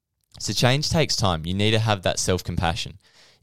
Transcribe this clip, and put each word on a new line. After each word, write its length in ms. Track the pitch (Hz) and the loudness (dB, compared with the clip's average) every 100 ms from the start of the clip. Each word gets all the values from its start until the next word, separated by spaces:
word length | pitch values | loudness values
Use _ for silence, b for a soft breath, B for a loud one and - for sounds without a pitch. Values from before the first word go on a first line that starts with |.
| _ _ _ - | _ _ _ -10
So 140 | - | -6
change 380 | 107 123 135 151 | 2 2 2 0
takes 260 | 165 143 - | 0 0 2
time. 300 | 98 82 78 | 0 0 -2
You 80 | |
need 180 | 95 107 | 0 2
to 60 | 110 | 2
have 240 | 110 101 | 2 0
that 160 | 90 - | 0 -2
self-compassion. 800 | - 92 - 85 85 82 - 78 b b b b | 0 -2 -2 0 0 -2 -6 -12 b b b b